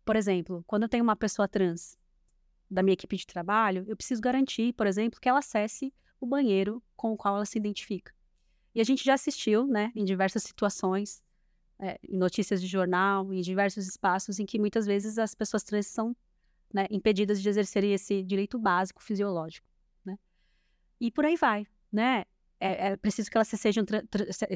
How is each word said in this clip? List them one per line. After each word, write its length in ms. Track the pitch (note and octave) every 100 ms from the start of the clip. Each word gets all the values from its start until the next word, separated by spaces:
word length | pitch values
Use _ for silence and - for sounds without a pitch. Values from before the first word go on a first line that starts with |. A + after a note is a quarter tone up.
por 120 | - A3
exemplo, 480 | G3+ F3+ E3+ F3+ -
quando 180 | G#3
eu 40 | A3+
tenho 160 | A#3+
uma 120 | A#3 G#3
pessoa 300 | G#3+ - G3+
trans 520 | G3 F3+ E3+ - - _ _ _ _ _ _ -
da 140 | F#3
minha 120 | F#3+
equipe 200 | F#3 -
de 120 | F#3+ -
trabalho, 580 | F3+ F3 G#3+ G#3+ F#3 G3+
eu 80 |
preciso 280 | G#3 - A#3+
garantir, 500 | B3 C4 C4+ - A#3
por 140 | - G#3
exemplo, 340 | F#3+ A3+ -
que 80 | B3+
ela 120 | C4+
acesse 520 | - G#3+ G#3+ - C4+ - _ _
o 60 |
banheiro 580 | A#3+ C#4 B3+ F#3+ G3 A#3 - -
com 160 | A3+
o 40 | G#3+
qual 180 | G3+ G3+
ela 80 |
se 140 | G#3 A3
identifica. 560 | G#3 G3+ - F#3+ - - _ _ _ _ _
E 60 | A3+
a 40 |
gente 200 | A3 C4
já 80 | C4+
assistiu, 540 | C4+ - - - G#3+ C#4
né, 260 | A3 G#3+
em 80 | A#3
diversas 400 | G3 F#3 F#3+ G#3+
situações, 800 | - - G#3 - F#3 F#3+ G#3 - _ _ _ _ _ -
é, 200 | F#3+ - -
em 80 | F#3
notícias 460 | F3+ - G3 G3
de 40 | F#3
jornal, 640 | F#3+ F3+ F3+ G3 G3 F#3+
em 120 | F#3+
diversos 440 | F3 F#3 G3+ G#3 F#3
espaços 520 | - F#3+ F#3 - G3
em 80 | G3+
que 120 | A3
muitas 280 | G#3 A3+ G3+
vezes 320 | G3+ G#3+ A3
as 160 | A3
pessoas 280 | - G#3+ G#3
trans 240 | - G#3 G3+
são, 300 | - A3+ A#3+ _ _ _ _ _
né, 140 | G3+ G3
impedidas 520 | G#3 A3 G3 G#3 G3+
de 60 | G3+
exercerem 420 | G#3 G3 G3+ G3+
esse 300 | G3 - G3
direito 360 | F#3 G3 G3+ B3
básico 440 | G#3+ F3+ F#3 -
fisiológico, 640 | - G3+ G3+ F3 D#3+ - _ _ _ _
né? 160 | F#3+ G3 _ _ _ _ _ _ _ -
E 120 | A#3
por 160 | - D4
aí 100 | E4+
vai, 300 | C4 G#3 G#3 _ _
né? 320 | G#3 B3 A#3+ - _ _ -
É, 340 | F#3+ F#3 G3
é 40 | G3
preciso 320 | G#3+ G#3+ G#3
que 80 | A3+
elas 120 | A3
se 100 | G#3+
sejam 260 | G#3+ A3
tra-, 200 | G3 G#3+ -
tra-, 240 | G3+ G3+
se, 140 | F#3 G#3+